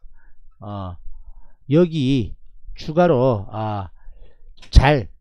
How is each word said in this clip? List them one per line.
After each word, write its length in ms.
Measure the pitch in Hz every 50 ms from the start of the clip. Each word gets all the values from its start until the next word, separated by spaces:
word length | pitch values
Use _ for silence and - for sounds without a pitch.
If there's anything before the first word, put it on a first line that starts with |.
| - - - - - - - - - - - -
어, 360 | 98 104 101 101 95 90 87 - - - - - - - - - - - - - - -
여기 680 | 135 165 180 170 160 160 131 127 139 131 107 - - - - - - - - - -
추가로, 760 | - - - 151 165 175 175 151 120 127 135 117 101 98 98
아, 400 | - 107 110 107 107 101 92 87 - - - - - - - - - - - - - - - -
잘 380 | - - - 139 151 135 98 - - -